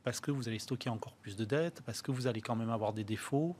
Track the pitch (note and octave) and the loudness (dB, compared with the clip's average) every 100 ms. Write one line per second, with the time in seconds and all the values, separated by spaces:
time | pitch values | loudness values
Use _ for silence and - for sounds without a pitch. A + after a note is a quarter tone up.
0 | B2+ - - C#3 A2+ A2 - B2 B2+ A2+ | -2 -2 0 0 0 -2 -2 -2 0 -2
1 | - - G#2 G2+ G#2+ C#3+ E3+ - - A2 | -4 -12 -8 -2 2 2 2 -2 -8 -6
2 | - B2+ B2+ A2 A2+ A2+ A2+ A2+ G#2+ G#2+ | -2 0 2 2 0 0 2 2 2 0
3 | G#2 A2 - C#3 E3+ | 0 -2 2 2 2